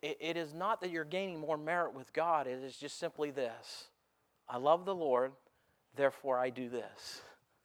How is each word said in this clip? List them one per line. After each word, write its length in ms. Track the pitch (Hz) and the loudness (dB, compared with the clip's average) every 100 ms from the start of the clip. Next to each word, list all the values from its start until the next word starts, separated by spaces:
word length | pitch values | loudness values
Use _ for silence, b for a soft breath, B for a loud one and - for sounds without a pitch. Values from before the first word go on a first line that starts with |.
i-, 140 | 147 - | -6 -4
it 160 | 160 165 | -2 -2
is 160 | 151 | -4
not 300 | 160 202 226 | -4 -2 0
that 80 | 180 | -2
you're 120 | 170 | -4
gaining 380 | 151 185 190 160 | -2 -4 -4 -4
more 160 | 156 151 | -2 -2
merit 380 | 156 175 165 | 0 2 0
with 180 | 135 - | -2 -4
God. 340 | 156 165 156 131 | 0 4 4 2
It 160 | 127 | -4
is 140 | 135 - | -6 -10
just 220 | 143 - | -10 -6
simply 320 | 170 151 147 | -6 -2 -2
this. 580 | 135 120 113 - - - _ _ _ _ _ - | 0 -2 -4 -12 -14 -16 _ _ _ _ _ -8
I 120 | 123 | 2
love 260 | 143 170 | 6 6
the 100 | 180 | 4
Lord, 380 | 180 151 123 135 135 _ _ _ _ _ | 0 4 4 4 -2 _ _ _ _ _
therefore 440 | 131 139 - 139 127 | 2 4 4 0 2
I 120 | 131 | 2
do 180 | 123 120 | -2 -4
this. 540 | 120 101 - - - - - _ _ | -4 -6 -12 -14 -14 -16 -20 _ _